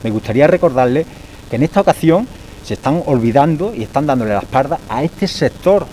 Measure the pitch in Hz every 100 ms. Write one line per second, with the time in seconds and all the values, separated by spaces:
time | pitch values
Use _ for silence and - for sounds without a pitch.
0 | 117 107 107 113 151 175 165 127 127 131
1 | 165 - - - - 117 151 - 190 -
2 | 165 170 247 - - - - 107 131 160
3 | - 131 117 117 151 156 196 214 107 135
4 | 151 127 107 101 - 113 139 165 - 117
5 | 160 - 196 - 135 - 180 196 143